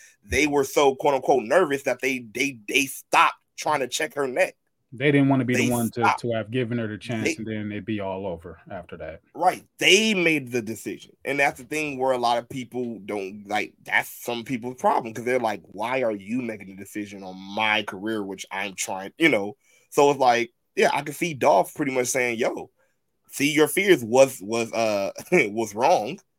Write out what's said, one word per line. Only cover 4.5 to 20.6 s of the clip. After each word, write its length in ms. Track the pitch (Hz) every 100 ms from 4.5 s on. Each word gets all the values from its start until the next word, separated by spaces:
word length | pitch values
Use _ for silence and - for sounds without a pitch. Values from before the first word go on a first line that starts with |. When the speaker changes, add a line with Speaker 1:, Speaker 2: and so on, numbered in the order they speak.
| - _ _ _ 113
Speaker 2:
They 160 | 143
didn't 180 | 143 135
wanna 140 | 135
be 120 | 123 127
the 100 | 120
Speaker 1:
They 60 |
Speaker 2:
one 180 | 120 113
to, 120 | 120
Speaker 1:
stopped. 180 | 117 120
Speaker 2:
to 140 | 120
have 180 | 113 107
given 260 | 123 113 120
her 80 | 110
the 120 | 104
chance 240 | - 113
Speaker 1:
They 120 | 151 156
Speaker 2:
and 100 | 110
then 240 | 107 104
it'd 120 | 104
be 160 | 98 107
all 280 | 98 95 98
over 320 | 85 87 80 -
after 260 | 98 87 87
that. 240 | 80 82 _
Speaker 1:
Right. 300 | 135 180 - - -
They 340 | 147 190 220
made 380 | 190 170 151 127
the 100 | 123
decision. 520 | 107 104 110 85 - _ -
And 140 | 143
that's 180 | 143 147
the 60 | 123
thing 320 | 151 151 131
where 140 | 131
a 60 | 127
lot 180 | 120 120
of 100 | 117
people 520 | 135 120 123 120 107
don't, 400 | 101 104 95 104 101
like, 260 | 104 95 _ -
that's 220 | 104 -
some 360 | - - 120
people's 360 | 113 127 123 127
problem, 320 | 202 - 117
'cause 140 | 113 117
they're 140 | 127
like, 240 | 113 101
"Why 400 | 85 95 113 131
are 80 | 120
you 320 | 104 98 123
making 240 | 120 107 95
the 80 | 95
decision 480 | 98 107 104 98
on 120 | 95 92
my 420 | 98 104 107 107
career, 400 | 104 98 107 110
which 220 | 95 95 -
I'm 240 | 95 101 95
trying," 380 | - 95 98 -
you 120 | 160
know? 260 | 113 101 - _ _ _
So 220 | - 143
it's 80 | 135
like, 340 | 131 117 120 _